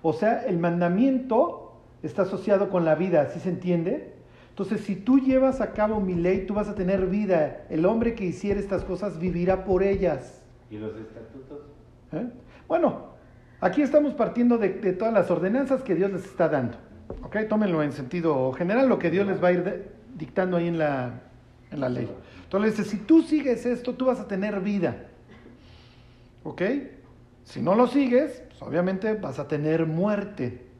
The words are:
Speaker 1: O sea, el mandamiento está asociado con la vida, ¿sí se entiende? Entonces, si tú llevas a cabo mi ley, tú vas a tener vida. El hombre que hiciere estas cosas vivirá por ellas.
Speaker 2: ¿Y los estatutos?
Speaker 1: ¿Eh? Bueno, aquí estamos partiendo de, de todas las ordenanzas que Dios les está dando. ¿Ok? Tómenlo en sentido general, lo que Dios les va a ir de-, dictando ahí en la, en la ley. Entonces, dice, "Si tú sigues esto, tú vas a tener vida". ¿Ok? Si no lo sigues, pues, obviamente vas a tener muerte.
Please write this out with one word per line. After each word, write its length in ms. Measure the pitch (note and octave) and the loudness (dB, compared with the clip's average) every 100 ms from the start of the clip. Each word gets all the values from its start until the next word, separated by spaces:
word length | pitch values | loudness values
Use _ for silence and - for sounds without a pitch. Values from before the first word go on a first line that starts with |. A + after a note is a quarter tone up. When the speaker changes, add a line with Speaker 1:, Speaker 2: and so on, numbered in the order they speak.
Speaker 1:
O 120 | D#3+ | 0
sea, 300 | D3+ G#3+ - F3 | 2 0 0 0
el 120 | E3+ | 0
mandamiento 1040 | E3+ F3 F3 F#3 C4+ C4 C4 A3+ E4+ - - - - - | 0 2 2 4 2 2 2 2 2 -2 -16 -20 -20 -12
está 200 | D#3 - | -8 -2
asociado 460 | F#3 F#3+ G#3+ G3 F#3+ | -2 -2 2 2 4
con 140 | F3+ E3 | 2 2
la 100 | D3+ | 2
vida, 340 | F#3+ E3 C3+ | 4 2 2
¿sí 100 | E3 | -2
se 100 | F#3 | -4
entiende? 640 | E3+ F3+ E3+ E3 C#4 - - - - - | -4 0 0 0 -4 -6 -20 -20 -20 -18
Entonces, 320 | - G3 G#3+ | -8 -4 -4
si 140 | - F#3 | -4 -4
tú 240 | - C4+ | 4 4
llevas 420 | C4 C4 C4 C4 | 6 4 4 2
a 120 | G#3 | -4
cabo 260 | - G#3+ A3 | 0 0 2
mi 160 | F#3+ E3+ | 0 2
ley, 300 | F3 G3 F#3+ | 2 0 0
tú 80 | G#3 | -2
vas 120 | G#3 | -2
a 60 | |
tener 320 | G3 F#3 F#3+ F#3 | -2 0 0 0
vida. 600 | G3+ G3+ E3+ D3 - - | 0 2 2 2 -4 -6
El 160 | D3+ F3+ | 0 2
hombre 300 | A3+ A#3 A3+ | 2 0 -2
que 100 | F#3 | -6
hiciere 340 | - G3+ G3 | -4 -2 -2
estas 240 | G3 F#3+ | -2 -4
cosas 360 | - F3+ G3+ D#3+ | -4 -4 -6 -4
vivirá 460 | F3+ E3+ F#3 F#3+ G3+ | -4 0 0 0 2
por 180 | F#3 | 2
ellas. 580 | G3 F#3+ F3+ C#3 - - - - - | 2 2 0 -2 -8 -20 -20 -20 -18
Speaker 2:
¿Y 60 | G#2+ | -12
los 160 | G#2+ A2 | -10 -10
estatutos? 640 | A2 A#2 A2 C3+ C3 D3 - - - - - | -16 -18 -18 -20 -18 -18 -18 -20 -20 -20 -10
Speaker 1:
¿Eh? 160 | D3+ - - - - - | -8 -8 -10 -20 -20 -2
Bueno, 440 | E4 D4 - - - - - - - | 2 2 0 -14 -20 -20 -20 -20 -2
aquí 220 | F3+ C#4+ | 0 2
estamos 320 | C#4 D4+ D4 - | 4 4 2 0
partiendo 420 | A3 A#3+ A#3+ A#3 | -2 2 4 4
de, 120 | G3 | 2
de 200 | - F#3+ | 0 -2
todas 200 | F3+ A3 | 0 2
las 160 | G#3+ F3 | 2 2
ordenanzas 540 | E3 F#3 B3 C#4 C4 | 0 2 0 0 -2
que 100 | C4 | 0
Dios 180 | E3+ G3 | 0 0
les 140 | F3+ - | -2 -8
está 240 | - D#3+ | 0 0
dando. 260 | D3 A#2 - - - - - | 2 -2 -8 -20 -20 -14 -14
¿Ok? 140 | - - G#3+ | -8 -6 -2
Tómenlo 360 | G#3+ G3+ E3 | 0 2 0
en 80 | D3 | -2
sentido 600 | C#3 B2+ F3+ E3 C#3 C3 | -4 -6 -2 0 0 0
general, 360 | C3 F3+ A3+ C4+ | -2 0 2 4
lo 80 | G3+ | 2
que 140 | E3+ | 2
Dios 160 | F3 G3+ | 0 0
les 160 | F3+ | 2
va 60 | F3+ | 2
a 20 | |
ir 120 | F3+ | 2
de-, 280 | E3+ - - - - - | 0 -6 -12 -18 -20 -14
dictando 400 | D#3 - F#3 F3 | -6 -2 0 0
ahí 100 | E3+ | 0
en 120 | E3 | 0
la, 420 | D3+ C#3 B2 A#2+ - - - - - | 0 0 -4 -8 -16 -20 -20 -20 -12
en 100 | D3 | -6
la 100 | B2+ | -4
ley. 200 | B2 G#2+ - - - - | -4 -6 -10 -18 -20 -4
Entonces, 320 | G3 G#3+ G#3+ | 0 0 0
dice, 120 | - | -4
"Si 80 | G#3 | -6
tú 240 | - D#4+ | 6 6
sigues 420 | D#4+ D4+ C4+ A#3+ B3 | 6 0 0 -2 -2
esto, 260 | A#3+ - | -4 -6
tú 120 | A#3+ C4 | -2 0
vas 140 | A#3+ | 0
a 80 | G#3+ | -4
tener 320 | F#3+ G#3 G3+ | -4 -2 -2
vida". 340 | F#3+ G3+ D#3+ - - - - - - - - - - - - - - - | -2 0 -2 -4 -14 -20 -20 -20 -20 -20 -20 -20 -20 -20 -20 -20 -20 -16
¿Ok? 200 | D#3 D3+ F#3+ C#4+ - - - - - - | -14 -4 -2 -2 -6 -18 -20 -20 -20 -20
Si 180 | - - | -16 -4
no 140 | E3 G#3 | 2 4
lo 100 | B3 | 4
sigues, 560 | C#4+ C4 A#3+ D4 - - | 4 4 2 2 -6 -18
pues, 140 | - | -16
obviamente 500 | - D#3 F#3 F#3+ A3 | -4 -2 0 -2 -2
vas 240 | G#3+ D#3+ B2+ | -4 -4 -8
a 100 | C#3+ | -4
tener 380 | D3+ D3+ D#3+ D#3+ | -2 0 0 0
muerte. 800 | D#3+ G3+ G3+ G3+ - B2 F#2+ - | 0 0 -2 -4 -6 -8 -8 -20